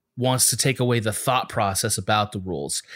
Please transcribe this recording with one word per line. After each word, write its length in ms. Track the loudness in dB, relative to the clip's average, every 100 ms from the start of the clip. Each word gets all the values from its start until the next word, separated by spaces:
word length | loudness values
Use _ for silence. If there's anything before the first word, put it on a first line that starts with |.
| _ -2
wants 320 | 0 2 2
to 60 | 2
take 220 | 0 2
away 220 | 2 2
the 120 | 0
thought 360 | -2 0 0 0
process 480 | 0 0 0 -2 -2
about 320 | 2 2 2
the 60 | -4
rules. 440 | -6 -6 -4 -6 -8